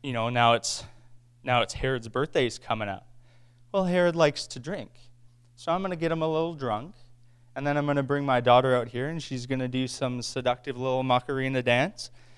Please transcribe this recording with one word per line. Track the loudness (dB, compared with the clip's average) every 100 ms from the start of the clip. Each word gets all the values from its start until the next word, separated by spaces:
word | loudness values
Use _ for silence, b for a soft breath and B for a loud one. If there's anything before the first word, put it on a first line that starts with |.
you | -6
know, | -4 0
now | 4 6
it's, | 4 0 -8 -10 b b b _ _
now | 0 0
it's | 0 -2
Herod's | -2 -2 -4
birthday's | -4 -2 0 0 -4
coming | -6 -4 -4
up. | -8 -12 -20 -20 -20 -20 _ -4
Well, | -2 0
Herod | 2 2 4
likes | 2 2 -12
to | -12
drink, | -10 -10 -12 -18 -20 -20 -20 _ -20 -10
so | -4
I'm | -2
gonna | -2 -2
get | 0
him | 0
a | 0
little | 0 -2 -4
drunk, | -4 -4 -6 -18 -20 -20 -20 -20 -14 -4
and | -2
then | 0
I'm | 2
gonna | 0
bring | 0 0 2
my | 2
daughter | 8 6 8 2
out | 0
here, | -6 -6
and | -6
she's | -6 -8 -4
gonna | -4 -2
do | -2 -4
some | -4 -4 -4
seductive | -6 -4 -2 -2 -6 -6
little | -2 0
Macarena | 2 0 0 -4 0 0
dance, | 2 2 2 -4 -16 b b